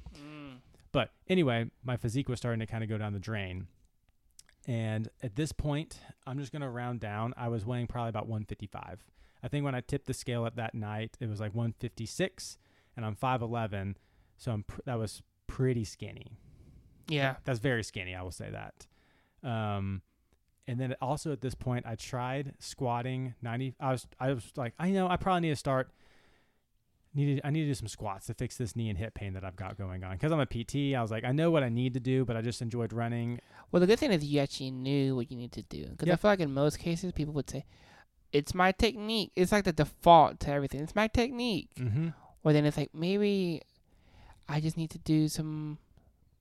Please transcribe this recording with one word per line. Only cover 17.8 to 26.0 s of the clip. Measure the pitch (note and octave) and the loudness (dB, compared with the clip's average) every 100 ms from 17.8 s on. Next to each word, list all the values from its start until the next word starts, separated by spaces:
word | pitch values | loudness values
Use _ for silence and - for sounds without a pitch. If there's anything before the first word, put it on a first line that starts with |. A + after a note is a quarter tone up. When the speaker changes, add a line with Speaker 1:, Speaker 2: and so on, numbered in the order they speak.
Speaker 2:
skinny, | - G#2 F#2 | -2 -6 -6
I | F2+ | -6
will | F#2 | -8
say | - G#2 | -8 -10
that. | - - - - _ _ _ _ _ | -10 -12 -16 -20 _ _ _ _ _
Um, | C3 A2+ G#2+ G2+ G2 F#2+ - _ _ _ _ _ - | -4 -2 0 -2 -2 -4 -8 _ _ _ _ _ -6
and | B2 | -4
then | B2+ - | -2 -2
also | C3 D3 D#3+ | -2 -2 -2
at | C3+ | -4
this | B2+ - | -4 -4
point, | B2+ B2 | -2 -2
I | A#2 A2+ | -4 -10
tried | - B2+ B2+ C#3 C#3+ - | -6 -4 -4 -4 -6 -10
squatting | - - B2 A#2 C3 C3 C3 - | -12 -4 -2 0 -2 -4 -6 -8
ninety. | A#2+ A#2+ C3 - | -6 -4 -4 -2
I | C#3 | -2
was, | B2+ - - | -2 -4 -4
I | C3 | -2
was | B2+ - C3+ | -2 -6 -6
like, | A#2+ - | -6 -2
"I | F3 | 0
know, | G3 F#3 | 2 2
I | F3 | 2
probably | F#3+ F3 | 2 2
need | E3 | 2
to | C#3+ | 0
start, | C#3+ C3 - - | 0 0 0 -8